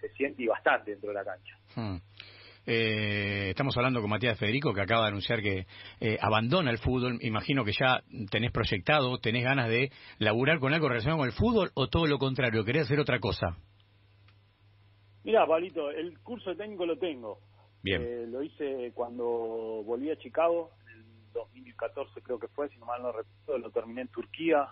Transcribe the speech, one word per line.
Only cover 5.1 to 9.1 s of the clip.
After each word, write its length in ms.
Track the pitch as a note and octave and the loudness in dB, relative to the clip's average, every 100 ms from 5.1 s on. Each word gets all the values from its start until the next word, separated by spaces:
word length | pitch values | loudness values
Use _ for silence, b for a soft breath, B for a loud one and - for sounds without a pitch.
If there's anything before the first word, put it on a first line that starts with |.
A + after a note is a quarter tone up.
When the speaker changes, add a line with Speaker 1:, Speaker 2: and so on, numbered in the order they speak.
| G2+ - A#2 | 0 0 0
Speaker 2:
que, 260 | G2+ F#2+ F#2+ B B B | 0 -2 -4 B B B
eh, 180 | A2+ G#2+ | -2 0
abandona 520 | G#2+ G#2+ A2+ F3 D3 | 2 2 2 2 2
el 80 | A2+ | 0
fútbol. 400 | C3 B2+ B2 A#2+ | 0 0 0 -2
Imagino 420 | A#2 G#2+ - C#3 | -2 -2 0 0
que 100 | G#2 G#2 | 0 2
ya 220 | C3 B2+ - - G2+ | 2 2 -2 -10 -4
tenés 200 | A2 A#2 | -2 0
proyectado, 680 | B2 A2 G#2 F2 D3+ B2+ | 0 0 0 2 2 2